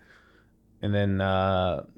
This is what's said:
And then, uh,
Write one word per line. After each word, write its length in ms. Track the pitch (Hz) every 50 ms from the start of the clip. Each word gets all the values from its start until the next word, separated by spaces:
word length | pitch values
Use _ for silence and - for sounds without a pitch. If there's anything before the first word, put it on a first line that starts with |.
| - - - - - - _ - _ _ _ _ _ _ _ - -
And 120 | 104 101
then, 260 | 101 101 101 98 95
uh, 640 | 95 98 95 95 95 98 95 92 92 90 85 73 - - -